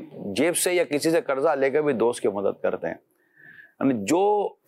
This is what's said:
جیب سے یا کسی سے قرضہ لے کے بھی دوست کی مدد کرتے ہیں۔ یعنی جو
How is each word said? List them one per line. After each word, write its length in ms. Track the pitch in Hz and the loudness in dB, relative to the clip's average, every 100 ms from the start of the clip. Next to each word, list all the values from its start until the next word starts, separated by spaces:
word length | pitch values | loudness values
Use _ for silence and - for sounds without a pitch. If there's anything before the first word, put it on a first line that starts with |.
| - - 98 95 | -4 -12 -8 0
جیب 200 | 165 165 | 0 2
سے 180 | 185 | 0
یا 100 | 175 | 0
کسی 260 | 160 143 160 | 0 0 2
سے 100 | 160 | 0
قرضہ 280 | 135 135 160 | 0 0 0
لے 220 | 139 135 | 2 2
کے 120 | 147 | 2
بھی 100 | 151 | 0
دوست 280 | 117 117 123 | 2 0 0
کی 80 | 110 | -2
مدد 340 | 101 98 - | 0 -2 -2
کرتے 240 | 92 92 82 | -4 -4 -6
ہیں۔ 80 | - _ _ _ _ - - - - | -10 _ _ _ _ -20 -20 -20 -4
یعنی 240 | 139 120 | -2 -2
جو 500 | 98 165 202 208 190 - | 0 0 2 0 -2 -8